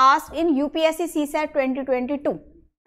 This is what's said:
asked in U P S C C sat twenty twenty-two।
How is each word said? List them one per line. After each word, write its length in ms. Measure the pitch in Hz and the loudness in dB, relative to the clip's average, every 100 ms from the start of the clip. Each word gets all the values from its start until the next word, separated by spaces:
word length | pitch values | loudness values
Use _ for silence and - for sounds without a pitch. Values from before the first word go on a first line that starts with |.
| 262 | 4
asked 260 | 285 - | 4 0
in 240 | 277 339 269 | -2 0 0
U 60 | 285 | 0
P 200 | 320 320 | 0 0
S 40 | 320 | 0
C 120 | 339 320 | -4 -2
C 80 | 285 | -2
sat 260 | 302 302 | -4 -2
twenty 320 | 302 262 262 | -2 -2 -2
twenty-two। 540 | 269 254 254 285 294 175 - - _ _ | -2 -2 -2 -4 -4 -6 -10 -20 _ _